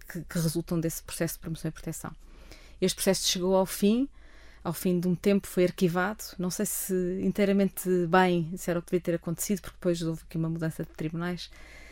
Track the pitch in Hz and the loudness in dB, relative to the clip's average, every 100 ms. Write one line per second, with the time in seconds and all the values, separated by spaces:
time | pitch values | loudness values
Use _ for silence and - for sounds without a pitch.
0 | - 175 - 175 160 170 - 170 165 - | -12 -10 -6 -2 0 0 -2 -2 -2 -4
1 | - - 165 - 165 160 156 - 165 156 | -8 -4 -4 -4 -8 -6 -6 -8 -10 -10
2 | - 160 - - - - - - 185 - | -10 -14 -20 -20 -20 -20 -16 -2 -2 0
3 | 202 185 - 185 180 190 190 - 202 233 | 2 2 2 0 2 4 2 2 4 4
4 | 277 - - - - - - 156 185 180 | 0 -6 -20 -20 -20 -10 -6 -2 0 2
5 | 180 170 202 202 - - 180 - 185 180 | 2 2 2 2 2 2 2 4 2 2
6 | 190 214 - - 180 - 208 - - 185 | -2 -4 -10 -6 -4 -2 -4 -4 -2 -2
7 | 180 190 190 185 196 196 196 - 180 180 | -2 -2 0 2 4 4 2 0 0 2
8 | 170 180 185 175 160 185 - 175 - 180 | 4 6 6 4 0 -4 -2 -2 0 -2
9 | 175 170 - 165 - 196 - - 185 170 | 0 -2 -2 -4 -2 -4 -6 -4 -2 0
10 | 165 165 - 165 160 165 160 - 160 - | -2 -6 -6 -4 -2 -2 -4 -4 -8 -6
11 | 156 160 175 180 - - - - - | -6 -4 -6 -6 -10 -18 -20 -20 -20